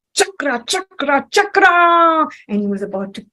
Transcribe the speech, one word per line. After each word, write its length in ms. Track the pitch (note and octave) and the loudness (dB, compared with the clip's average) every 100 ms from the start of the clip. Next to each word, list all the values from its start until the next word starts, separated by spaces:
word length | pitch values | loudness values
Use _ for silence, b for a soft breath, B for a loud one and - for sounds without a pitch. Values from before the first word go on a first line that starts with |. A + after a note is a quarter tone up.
| _ | _
Chakra, 500 | - F#4+ - C#4+ A#3+ A#3 | -4 -4 -4 -6 -6 -6
chakra, 600 | F#4 F#4+ - C#4 C#4 C#4 | -8 -8 -6 -2 -2 0
chakra! 960 | - G4+ G4+ G4 F4 E4+ E4+ E4+ D#4+ D4+ B - | 0 0 2 4 4 4 4 4 2 -2 B -8
And 120 | G#3 | -6
he 60 | G3+ | -4
was 160 | G3 | -4
about 320 | G3 F#3+ G3 | -6 -8 -10
to 120 | G3 - | -12 -20